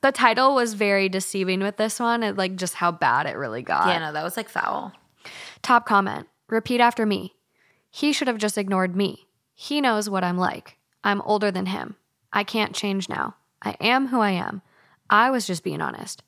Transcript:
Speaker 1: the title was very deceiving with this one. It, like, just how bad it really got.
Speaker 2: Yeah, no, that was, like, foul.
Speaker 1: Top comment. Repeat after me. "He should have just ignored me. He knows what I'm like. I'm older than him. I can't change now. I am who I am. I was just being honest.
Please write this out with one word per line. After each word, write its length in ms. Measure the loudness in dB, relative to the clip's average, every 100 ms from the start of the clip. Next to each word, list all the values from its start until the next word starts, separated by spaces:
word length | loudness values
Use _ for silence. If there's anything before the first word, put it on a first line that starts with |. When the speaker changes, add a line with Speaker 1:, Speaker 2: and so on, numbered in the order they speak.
Speaker 1:
the 100 | 2
title 420 | 4 4 6 4 4
was 180 | 0
very 360 | 0 2 2 2
deceiving 500 | -2 -4 -4 -2 0
with 160 | -2 -2
this 220 | -4 0
one. 220 | 0 0
It, 140 | 0 -2
like, 180 | -4 -2
just 200 | -6 -2
how 160 | -2
bad 340 | 2 2 2 0
it 100 | -6
really 260 | -6 -6
got. 240 | -2 2 2
Speaker 2:
Yeah, 120 | 0
no, 140 | -2
that 100 | -6
was, 140 | -6 -8
like, 120 | -8
foul. 440 | -4 -4 -4 -8 -16 _ _ -20 -18 -18 -14
Speaker 1:
Top 220 | 2 2 4
comment. 400 | 2 2 -6 -12 _ _
Repeat 320 | -4 0 4
after 240 | 4 4 0
me. 280 | 0 -4 _ _ _ _ _ _
"He 240 | -2 0
should 140 | 2 0
have 100 | 0
just 200 | -2 -2
ignored 380 | -2 0 0 0
me. 300 | -2 -2 _ _ _ _
He 260 | -4 0
knows 260 | 2 2 0
what 140 | -2
I'm 140 | 0 0
like. 400 | -2 -4 -16 _ _ _
I'm 180 | -2 -2
older 280 | 2 2 2
than 160 | -2 -4
him. 300 | -4 -8 -14 _ _ _
I 120 | -4
can't 320 | -2 -2 -2 -2
change 340 | -4 -4 -4
now. 260 | -4 -6 -6 _ _
I 120 | -8 -2
am 280 | 2 2 2
who 120 | 2
I 120 | 2
am. 300 | 0 -4 -8 _ _ _ _ _
I 220 | 4 6
was 160 | 2 -2
just 160 | -4
being 180 | -4 -4
honest. 400 | -6 -6 -14 -16